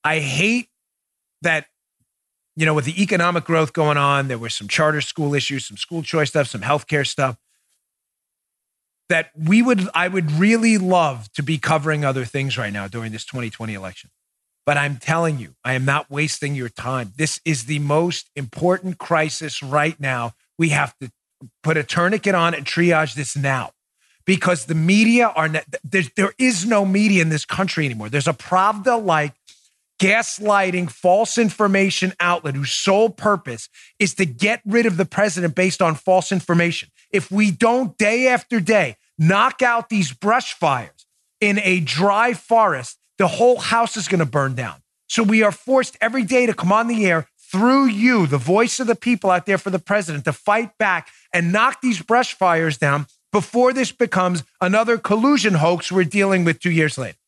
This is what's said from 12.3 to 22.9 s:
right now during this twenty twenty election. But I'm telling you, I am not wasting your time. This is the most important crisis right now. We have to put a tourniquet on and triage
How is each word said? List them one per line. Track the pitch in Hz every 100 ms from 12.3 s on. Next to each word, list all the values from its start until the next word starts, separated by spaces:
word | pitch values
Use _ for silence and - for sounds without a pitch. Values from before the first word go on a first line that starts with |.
| 139 135 127
right | 107
now | 101 98
during | 117 113
this | 107 -
twenty | 131 113
twenty | - 113
election. | 101 95 - - _ _ _ _ _ -
But | 143
I'm | 143 131
telling | 147 165 165 143
you, | 101 _
I | 123 127
am | 135
not | 143 -
wasting | 139 151 - 143
your | 143 120
time. | - 123 131 107 120
This | 156 - -
is | 143 117
the | 151
most | 143 151 175 - - 143
important | 123 - 175 185 185 165
crisis | - 165 156 - 156 -
right | 139 147 151 160
now. | 139 127 117 - _ -
We | 165
have | 147 139 _
to | 127 _ _ _ 135 _
put | 156 160
a |
tourniquet | 139 175 175 208 202 180
on | 170
and | 156 139
triage | - 175